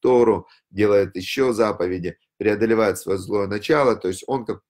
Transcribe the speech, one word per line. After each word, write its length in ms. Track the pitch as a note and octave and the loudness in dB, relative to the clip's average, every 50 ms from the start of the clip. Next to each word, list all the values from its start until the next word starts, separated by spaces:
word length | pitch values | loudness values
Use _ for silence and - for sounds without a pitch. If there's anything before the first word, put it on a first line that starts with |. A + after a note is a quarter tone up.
Тору, 460 | - B2+ B2+ B2 A#2+ A2+ G#2+ F2 E2+ _ _ _ _ _ | 0 2 4 4 4 4 2 0 -2 _ _ _ _ _
делает 460 | - G2 G#2+ G#2 G2+ G2+ G2 F2+ - | -4 0 2 4 4 4 2 0 -2
еще 360 | F#2 F#2+ - - - C3+ B2+ A#2+ | -8 -8 -6 -2 -2 0 0 0
заповеди, 640 | G#2+ A2+ G#2+ G2+ F2 F2 F2+ F#2 F#2 E2+ F2+ E2 _ _ _ _ - | 0 0 0 0 -2 -4 -4 -4 -4 -6 -8 -10 _ _ _ _ -4
преодолевает 600 | G2 G#2+ G#2 G#2 A2+ A2 A#2 A2 A2 G#2 F#2+ - | 0 0 0 2 2 2 2 2 2 2 0 -2
свое 200 | - G2+ F#2+ F#2+ | -4 -4 -4 -4
злое 300 | F#2 F#2+ G2+ G#2 G2+ F#2+ | -4 -4 -4 -4 -2 -4
начало, 480 | G2+ G#2 G#2 - D#3+ D3+ C#3+ B2 A2 | -6 -4 -2 0 2 2 2 2 0
то 120 | - - F#2 | 0 -2 -6
есть 160 | F#2+ F#2+ - - | -6 -6 -6 -6
он 160 | C3 C3 A2+ | -6 -6 -6
как 140 | A2 G#2 F#2+ _ _ | -8 -10 -10 _ _